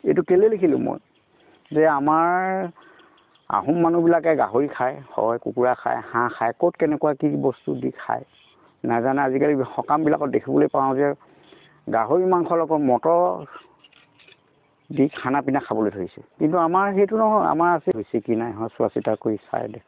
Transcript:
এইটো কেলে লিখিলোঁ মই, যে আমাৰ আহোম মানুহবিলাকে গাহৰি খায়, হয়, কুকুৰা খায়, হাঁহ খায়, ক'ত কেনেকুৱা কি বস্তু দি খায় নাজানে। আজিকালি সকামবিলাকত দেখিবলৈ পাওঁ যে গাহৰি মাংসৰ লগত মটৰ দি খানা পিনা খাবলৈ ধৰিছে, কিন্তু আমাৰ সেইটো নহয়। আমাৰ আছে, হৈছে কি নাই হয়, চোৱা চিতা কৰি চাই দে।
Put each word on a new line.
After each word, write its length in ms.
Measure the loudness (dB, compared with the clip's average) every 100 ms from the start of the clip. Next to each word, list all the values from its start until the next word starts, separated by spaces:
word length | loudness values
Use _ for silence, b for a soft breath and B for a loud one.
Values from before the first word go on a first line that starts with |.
| 2
এইটো 140 | 0 4
কেলে 180 | 4 4
লিখিলোঁ 280 | 4 2 2 -2
মই, 120 | -6 _ _ _ b b b _
যে 120 | 2 2 2
আমাৰ 400 | 2 2 2 0 -2 -4 -6 -12 b b b b b b _
আহোম 280 | -2 0 2 2
মানুহবিলাকে 460 | 4 4 4 2 0
গাহৰি 260 | 2 0 -2 -2
খায়, 200 | -4 -4 -10
হয়, 240 | -2 -2 -2
কুকুৰা 300 | -4 0 0 0
খায়, 180 | -4 -6 -4
হাঁহ 160 | -2 -2 -2
খায়, 180 | -4 0
ক'ত 120 | -2 0
কেনেকুৱা 320 | -2 0 -2 0
কি 80 | -2 0 -2
বস্তু 220 | -4 -8 -6
দি 100 | -6 -8
খায় 240 | -6 -6 -6 _ b b b _
নাজানে। 380 | -2 0 0 0 0
আজিকালি 260 | 0 0 0 -2 -6
সকামবিলাকত 540 | -2 0 2 0 0 -2
দেখিবলৈ 320 | 0 0 2
পাওঁ 200 | 0 -2 0
যে 80 | -2 -2 b b b b b b -4 -2
গাহৰি 300 | 0 0 2
মাংসৰ 240 | 2 0 -2
লগত 200 | 0 0 2
মটৰ 320 | 2 2 2 2 -2 -10 -20 -20 _ _ _ _ _ -20 _ _ _ _ _ _
দি 160 | 0 0 0
খানা 200 | -2 -2 0
পিনা 140 | -2 -2
খাবলৈ 240 | -2 -2 -2
ধৰিছে, 240 | -10 -10 -20 _
কিন্তু 160 | 0 2 2
আমাৰ 180 | 2 0 2
সেইটো 200 | 2 2
নহয়। 240 | 2 2 2
আমাৰ 160 | 2 2 2
আছে, 120 | 0 -4
হৈছে 200 | -2 -4 -2
কি 80 | -2
নাই 100 | -2 -6
হয়, 120 | -8 -2
চোৱা 120 | -2
চিতা 200 | 0 -2 -2
কৰি 140 | -2 -4 -4
চাই 180 | -6 -6
দে। 60 | -12